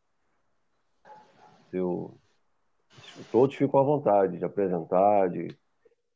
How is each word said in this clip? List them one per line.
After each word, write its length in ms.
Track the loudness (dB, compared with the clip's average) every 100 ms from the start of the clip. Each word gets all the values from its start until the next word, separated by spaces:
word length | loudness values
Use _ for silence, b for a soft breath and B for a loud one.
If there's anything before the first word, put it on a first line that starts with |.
| _ _ _ _ _ _ _ _ _ _ -20 -20 _ _ -20 _ _
Eu, 420 | -6 -4 -4 -8 -16 _ _ _ _ _ _ _ -20 -20 -20 -2
todos 240 | 2 2 2
ficam 240 | 0 2
à 40 |
vontade 540 | 2 0 2 2 2 -2
de 80 | -8
apresentar, 840 | -4 -2 -2 -2 2 4 2 0
de, 200 | -4 -10 -14 _ _ _ _ _